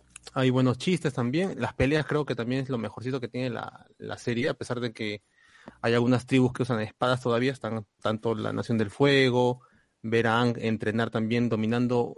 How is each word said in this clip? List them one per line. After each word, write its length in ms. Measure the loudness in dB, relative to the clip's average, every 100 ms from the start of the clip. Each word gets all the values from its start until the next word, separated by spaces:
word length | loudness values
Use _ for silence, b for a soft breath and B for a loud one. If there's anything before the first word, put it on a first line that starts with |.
| _ -20 -8
Hay 160 | 0 2
buenos 280 | 4 2 2
chistes 340 | 0 0 0
también. 400 | -2 -2 -2 -2 -4
Las 140 | -6
peleas 320 | 0 0 2 0
creo 180 | -2 -2
que 80 |
también 280 | -4 -2 -4
es 60 | -2
lo 60 | -4
mejorcito 420 | -6 -8 -8 -6
que 80 | -6
tiene 220 | -6 -6
la, 360 | -6 -10 -14 -20 -16
la 200 | -12 -6
serie, 300 | -4 -2 -2
a 60 |
pesar 260 | -4 -6 -6
de 120 | -6
que 300 | -6 -8 -8 B B B B B B
hay 140 | 2
algunas 320 | 4 4 2 4
tribus 260 | 4 4
que 100 | 2
usan 160 | -2 -2
espadas 420 | -4 0 0 2
todavía, 300 | 0 0 0
están 340 | -2 -6 -6 -8 _
tanto 320 | -4 -2 -2
la 180 | -2 -2
Nación 240 | -4 -2 0
del 140 | -2
Fuego, 720 | 2 4 6 4 4 2 0 b b b _
ver 240 | 0 2 4
a 120 | 4
Aang 160 | 2 0
entrenar 500 | -2 -2 -2 -2 -2
también, 400 | -2 0 0 0
dominando 680 | 0 0 0 2 0 -2